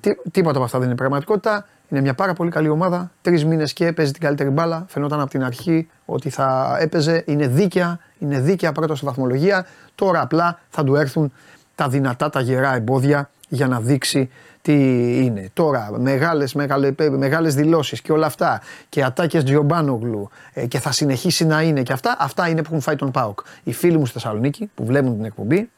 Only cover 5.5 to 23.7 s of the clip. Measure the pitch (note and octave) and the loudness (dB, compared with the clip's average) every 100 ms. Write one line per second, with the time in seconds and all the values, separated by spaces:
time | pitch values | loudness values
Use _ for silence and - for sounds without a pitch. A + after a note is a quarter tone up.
5.5 | B2 - E3 D#3+ _ - - C#3+ C3+ C3+ | -4 0 0 -2 _ -8 -6 -6 -2 0
6.5 | C3 C3 C3 D#3+ E3+ D3+ E3 - D3 C#3+ | 0 0 0 0 0 0 0 0 0 2
7.5 | C3 G3 F#3 F3 E3+ _ _ C#3+ C#3 C3+ | 2 2 2 0 -4 _ _ -4 0 0
8.5 | F#3 E3 D3+ D#3 D3+ C#3 C3 B2+ C3 F3 | 2 0 0 -2 -2 -4 -2 -2 0 2
9.5 | - F3+ - - - G3 E3+ B2+ D#3+ F3 | 0 -2 -16 -20 -2 0 2 0 0 0
10.5 | E3 _ - C#3+ C#3+ D3+ E3 D3 - - | -2 _ -2 2 2 2 0 -2 -4 -20
11.5 | - _ - D3 C3+ C3+ A#2+ D3 D3 A#2+ | -20 _ -4 0 0 0 0 -2 0 0
12.5 | B2+ C3+ B2+ A2 C3 C3+ D3 C#3+ _ - | 2 2 0 0 2 2 2 0 _ -8
13.5 | B2+ C3+ B2 A2+ C#3+ - C#3+ C3 - - | -2 0 0 0 0 0 -2 -2 -6 -20
14.5 | _ - D3 C3+ B2 A#2+ B2 B2+ G#2+ F#2+ | _ 2 4 4 4 2 2 0 0 -6
15.5 | - D#3+ C3 G#2+ G#2+ B2+ C3+ D#3+ D#3+ C#3 | 0 2 0 -2 -2 0 0 0 0 -2
16.5 | C#3+ C#3+ C#3 C#3 C3+ D#3 C3+ C3+ D#3 D#3+ | -2 -2 0 0 2 0 2 0 2 2
17.5 | C#3 D3 E3 C#3 - - D#3 D#3 - E3+ | 2 4 2 0 -8 -2 0 0 0 -2
18.5 | A2+ - - - - C3 B2+ E3+ F3+ C3+ | -2 -6 -20 -8 -2 -2 0 0 2 2
19.5 | C#3+ C#3+ E3+ D3 A#2+ A#2+ G#2+ G2+ - - | 2 4 2 0 -2 -4 -6 -8 -14 -16
20.5 | - A#2+ C3+ D3 C3 D3 B2+ F3+ - D#3+ | -8 -4 -4 -2 0 0 0 0 0 2
21.5 | D#3 E3 D3 B2 C3+ A#3 A#3+ C#3+ - F3 | 2 2 0 0 -2 -2 -2 -2 0 0
22.5 | E3 D#3 D#3+ C#3 D3 C#3 C3 A2+ G2 - | 0 -2 -4 -2 -2 -2 -2 -4 -6 -16
23.5 | - - | -12 -10